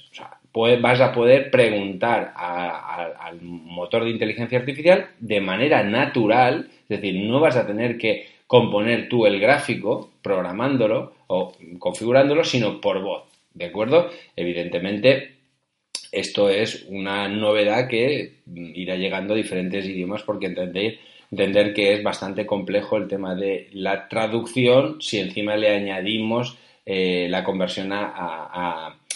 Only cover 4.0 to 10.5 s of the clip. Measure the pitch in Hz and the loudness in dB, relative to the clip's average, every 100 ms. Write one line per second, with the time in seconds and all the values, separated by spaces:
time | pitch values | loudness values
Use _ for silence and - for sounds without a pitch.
4 | 117 113 110 110 120 127 127 139 160 196 | 0 -2 -4 -4 -2 -2 -2 0 4 4
5 | 185 - 113 104 95 95 143 139 104 117 | 2 -10 -4 -2 -2 0 2 4 2 0
6 | 135 135 104 117 - 156 - _ - 101 | 0 2 4 6 4 2 -6 _ -8 -6
7 | 98 92 104 131 156 127 98 104 120 113 | -4 -2 0 2 4 2 0 -2 -4 -2
8 | 110 104 - _ - 123 104 101 110 113 | -2 -2 -6 _ 2 4 4 2 0 0
9 | - 123 104 98 107 143 - 98 92 80 | 0 2 4 4 4 2 0 -4 -2 -4
10 | - _ 98 95 87 | -6 _ -4 -2 -2